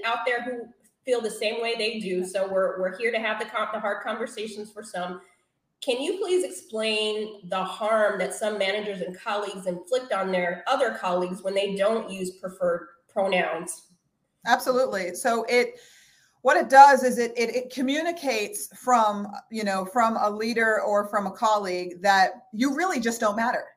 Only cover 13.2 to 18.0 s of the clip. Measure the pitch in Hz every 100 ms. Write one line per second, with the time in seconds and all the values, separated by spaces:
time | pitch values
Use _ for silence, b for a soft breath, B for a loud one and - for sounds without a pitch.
13.2 | 196 185 165 160 180 - - _ _ _
14.2 | _ _ - 247 - 254 254 202 180 -
15.2 | 247 233 - 247 240 b b b b b
16.2 | b _ 254 330 226 269 277 262 254 226
17.2 | 233 233 233 240 247 - 262 294